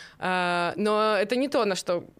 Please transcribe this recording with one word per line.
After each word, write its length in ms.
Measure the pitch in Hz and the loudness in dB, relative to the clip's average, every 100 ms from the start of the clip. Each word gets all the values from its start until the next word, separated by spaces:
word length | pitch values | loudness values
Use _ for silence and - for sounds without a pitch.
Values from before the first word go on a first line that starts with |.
| - - | -20 -8
Э, 520 | 185 185 180 175 175 - | -4 0 0 0 0 0
но 400 | 208 214 214 208 | 0 2 2 2
это 200 | 208 247 | 0 0
не 120 | 277 | 0
то, 160 | 277 | 2
на 120 | 208 185 | 2 0
что 280 | - 175 - - | -2 -4 -4 -10